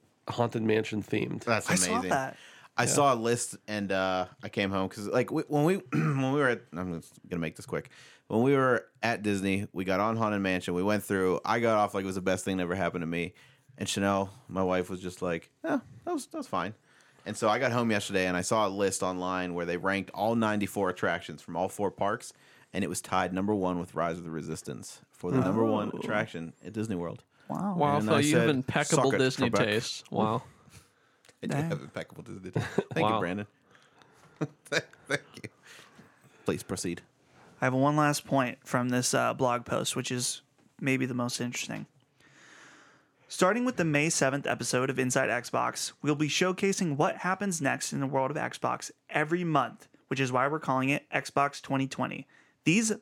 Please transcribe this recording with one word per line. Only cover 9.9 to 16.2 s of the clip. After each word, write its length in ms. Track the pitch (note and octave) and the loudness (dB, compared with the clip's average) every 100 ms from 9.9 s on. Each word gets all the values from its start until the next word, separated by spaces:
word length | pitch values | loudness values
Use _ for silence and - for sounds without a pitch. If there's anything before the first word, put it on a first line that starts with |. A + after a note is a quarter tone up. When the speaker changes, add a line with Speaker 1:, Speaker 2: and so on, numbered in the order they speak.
| F#2+ | 2
Speaker 2:
on 160 | G#2+ A2+ | 2 2
Haunted 240 | A2 G#2 | 0 2
Mansion. 320 | G2 F#2 F2+ | 2 0 0
We 80 | F2 | 0
went 200 | G2 G#2+ | 2 0
through. 360 | - G2 F#2 E2+ | 0 2 2 2
I 140 | - A#2 | 2 2
got 160 | A#2 G#2+ | 4 4
off 180 | G#2 | 2
like 100 | G2+ | 0
it 20 | F#2+ | -2
was 80 | |
the 80 | F#2+ | -2
best 220 | F2+ F#2 | 0 0
thing 120 | - F#2 | 0 -2
that 60 | |
ever 120 | F2 | 0
happened 280 | F#2 F2 F2+ | 0 0 -2
to 40 | E2 | -4
me. 280 | E2+ E2+ - - _ _ - | -2 -4 -6 -20 _ _ -10
And 100 | G2+ | -6
Chanel, 440 | - G2 G2 G2 - - | 0 2 2 0 -8 -10
my 140 | F#2 | -2
wife, 260 | F#2 F2+ F2+ | 0 0 0
was 120 | F#2 | -6
just 200 | F#2 - | -10 -6
like, 300 | F2+ E2+ - _ | -4 -4 -8 _
"Yeah, 160 | E4 D4 - - | -4 -4 -6 -14
that 100 | - | -6
was, 120 | E4+ | -6